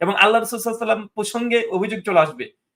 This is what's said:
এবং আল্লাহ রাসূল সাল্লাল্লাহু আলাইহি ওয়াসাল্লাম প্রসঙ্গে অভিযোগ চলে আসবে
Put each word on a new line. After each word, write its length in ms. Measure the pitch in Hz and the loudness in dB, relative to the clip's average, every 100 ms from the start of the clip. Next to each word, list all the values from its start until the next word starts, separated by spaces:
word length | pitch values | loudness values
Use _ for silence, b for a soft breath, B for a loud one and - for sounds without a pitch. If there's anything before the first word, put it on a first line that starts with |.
এবং 140 | 170 | -2
আল্লাহ 260 | 196 202 226 | 4 4 4
রাসূল 180 | 226 240 | 0 -6
সাল্লাল্লাহু 320 | 233 226 226 | -6 -4 -2
আলাইহি 120 | 220 | -2
ওয়াসাল্লাম 60 | 208 | -4
প্রসঙ্গে 440 | 214 202 233 240 233 226 185 | -6 -4 -4 0 0 0 -2
অভিযোগ 240 | 196 202 | -2 -4
চলে 200 | 208 175 | 2 2
আসবে 240 | 156 127 117 _ _ | 2 -2 -14 _ _